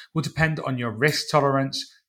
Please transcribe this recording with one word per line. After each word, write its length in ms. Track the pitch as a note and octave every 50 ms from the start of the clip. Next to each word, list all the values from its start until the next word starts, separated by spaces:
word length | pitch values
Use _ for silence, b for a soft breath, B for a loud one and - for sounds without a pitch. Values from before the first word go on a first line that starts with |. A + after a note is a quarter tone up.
| B B
will 80 | B D#3+
depend 400 | C#3 - - D3 D#3+ D#3 D#3 C#3+
on 160 | - C3+ C3
your 140 | B2 A#2+ A#2
risk 400 | G#2+ A2 C3+ D3+ C#3+ - - -
tolerance, 680 | - D3 C#3 C#3 C3+ C#3 C3+ C3+ - - - - - _ _